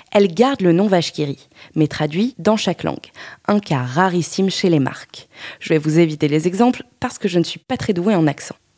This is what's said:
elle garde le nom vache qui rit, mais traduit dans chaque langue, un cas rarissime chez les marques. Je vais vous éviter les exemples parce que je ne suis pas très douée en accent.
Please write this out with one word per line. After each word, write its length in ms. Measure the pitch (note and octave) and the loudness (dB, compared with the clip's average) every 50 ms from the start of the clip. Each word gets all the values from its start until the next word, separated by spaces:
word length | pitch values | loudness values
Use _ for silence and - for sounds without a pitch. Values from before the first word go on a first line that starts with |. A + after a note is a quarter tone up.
| - - - | -8 0 2
elle 160 | G#3 G3+ F#3+ | 2 2 4
garde 320 | D#3+ E3+ A#3+ C4+ C#4 - | 4 2 2 2 2 0
le 120 | F#3 F3 E3 | 2 2 4
nom 160 | F3 G3+ G#3+ | 4 4 2
vache 240 | F#3+ F3 D#3 - - | 2 2 0 -2 -4
qui 120 | - D3+ | -6 -6
rit, 240 | C#3+ C3+ - - _ _ - - - - | -6 -6 -10 -14 _ _ -20 -18 -6 -2
mais 120 | D#3 D#3 | 0 0
traduit 480 | D3 - - D3+ D3+ D3+ F3+ A3 B3+ - - | 0 0 -2 -4 -2 -2 -2 -2 -2 -2 -2
dans 180 | E3 G#3 A3 | 0 2 2
chaque 260 | G#3+ - G3+ E3 - - | 2 0 -2 -4 -4 -4
langue, 280 | D#2 C2+ - - - _ - - - - - _ | -6 -6 -6 -10 -18 _ -20 -20 -20 -20 -10 _
un 140 | - G#2 G#2 | -2 -2 -2
cas 220 | G2+ - D#3 C3 B2 | 0 -2 -2 -2 -2
rarissime 680 | B2 B2+ D#3+ F#3 F#3+ F3 F3 D#3+ - - - F#3+ F#3+ | -2 0 2 2 2 2 0 -2 -2 -2 0 0 0
chez 180 | F3 - - F#3 | 0 0 0 2
les 100 | E3 D3 | 2 2
marques. 500 | C3 - - - - - - - - _ _ - - - - - | 2 0 -4 -8 -18 -20 -20 -20 -20 _ _ -20 -18 -18 -18 -10
Je 120 | - - | -4 0
vais 80 | D#3+ D#3 | 0 0
vous 200 | C#3+ D#3 D3+ E3+ | 0 2 2 4
éviter 300 | F3 D#3+ D3+ D3 D#3 C#3+ | 4 2 2 0 0 0
les 180 | D3 D#3 D#3 | 2 2 0
exemples 380 | F#3 F3+ F#3+ A#3+ B3 A#3+ - - _ _ - | 0 0 2 2 2 2 0 -6 _ _ -8
parce 200 | - B3 - - | -8 -8 -6 -4
que 100 | - G3 | -4 0
je 100 | F3 F3 | 0 0
ne 60 | E3 | 0
suis 160 | - - - | 0 -4 -10
pas 160 | _ - B3+ | _ -8 -6
très 160 | A#3+ - - G3+ | -4 -2 -2 -2
douée 220 | E3+ F3 G#3+ G#3+ | 0 0 0 2
en 120 | E3+ D#3+ | 2 2
accent. 300 | D3 C3 - - - - _ _ _ _ | 2 0 -2 -8 -12 -14 _ _ _ _